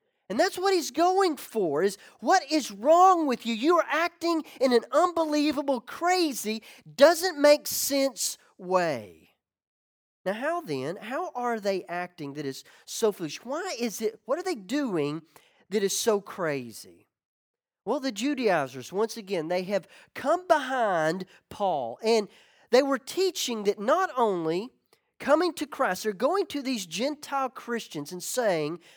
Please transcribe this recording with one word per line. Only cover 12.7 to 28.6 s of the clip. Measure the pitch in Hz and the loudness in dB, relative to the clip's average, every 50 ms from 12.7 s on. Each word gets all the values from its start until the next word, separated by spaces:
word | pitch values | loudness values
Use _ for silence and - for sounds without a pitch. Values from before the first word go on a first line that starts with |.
| - - _ | -20 -20 _
so | - - - 233 214 | -12 -4 0 0 0
foolish? | 202 - 185 151 - - - | 0 -2 -6 -8 -8 -10 -10
Why | 240 269 320 370 381 320 | -8 -8 -6 -6 -8 -6
is | 226 240 233 190 - | -4 -4 -6 -4 -4
it, | 226 214 - - _ | -4 -4 -6 -6 _
what | - 262 330 | -4 -4 -4
are | 359 | -2
they | 381 359 | -4 -6
doing | 233 190 180 240 302 294 247 190 165 143 147 147 165 160 _ - - _ _ _ _ _ - | -6 -6 -4 -4 -2 -2 -2 0 0 -2 -2 -4 -6 -10 _ -20 -20 _ _ _ _ _ -6
that | 185 214 196 | -2 -2 -2
is | 190 - - | 0 -2 0
so | - 240 214 202 | 0 2 2 0
crazy? | 196 - - - 180 160 143 139 123 117 104 - - 98 87 101 _ _ _ _ _ _ _ _ _ _ _ _ _ _ _ _ _ | 0 -6 -8 -4 -4 -2 -2 -4 -6 -10 -14 -16 -18 -20 -20 -20 _ _ _ _ _ _ _ _ _ _ _ _ _ _ _ _ _
Well, | 190 240 294 | -4 -4 -2
the | 262 269 220 | -2 -4 -4
Judaizers, | 196 226 285 294 254 254 214 180 160 139 131 123 135 120 - 170 | -2 -2 -2 -2 0 2 4 4 2 2 -2 -6 -10 -12 -6 -2
once | 190 220 220 - | -2 -2 -2 -4
again, | 233 202 185 202 175 156 160 | -8 -8 -4 -4 -4 -2 -2
they | 175 180 185 | -2 -2 -2
have | 175 208 190 160 - - - - _ - | -2 -2 -4 -4 -6 -14 -20 -20 _ -12
come | - - 269 320 359 359 | -6 -2 0 0 0 2
behind | 370 330 302 269 254 269 254 233 208 185 165 156 156 165 190 185 - - - _ - | 2 2 2 2 0 -2 0 0 2 2 2 2 0 0 -2 -6 -12 -16 -20 _ -16
Paul, | - - 208 190 170 139 123 113 123 - 240 | -8 -4 -2 -2 -2 -2 -4 -6 -8 -4 0
and | 220 233 220 208 - - - _ _ _ _ _ _ | 2 2 2 0 -2 -8 -20 _ _ _ _ _ _
they | - 247 285 | 4 4 4
were | 269 277 247 | 4 0 -2
teaching | - - - 330 381 381 - - - - 233 220 202 | -4 -6 -4 -2 -2 0 -2 -2 -4 -4 -4 -2 0
that | 202 196 - | -2 -2 0
not | 202 226 302 359 381 349 277 | 0 0 2 2 0 0 0
only | 254 240 214 196 175 165 160 165 180 220 254 - _ _ _ _ _ _ _ _ - | 0 0 2 0 0 -2 -2 -2 -2 -4 -6 -12 _ _ _ _ _ _ _ _ -6
coming | - - 285 320 359 349 - | 2 4 4 4 4 2 -2
to | - 302 | -4 -8
Christ, | 269 - - 294 214 180 185 - | -8 -2 0 0 0 0 -2 -4
they're | 220 208 | -4 -2
going | 175 226 285 359 403 370 | 0 0 0 2 0 -2
to | - - 285 262 | -2 -4 -6 -4
these | 254 262 220 185 | -4 -4 -6 -6
Gentile | 170 160 175 240 285 302 302 - - 285 269 269 254 | -6 -6 -4 -2 -2 -4 -6 -8 -6 -4 -4 -4 -4
Christians | - - - - 240 226 226 - - 165 147 143 185 | -6 -10 -8 -6 -6 -6 -6 -8 -10 -10 -10 -8 -10
and | 180 175 | -10 -10
saying, | - - 254 240 214 180 160 | -6 -4 0 0 2 2 0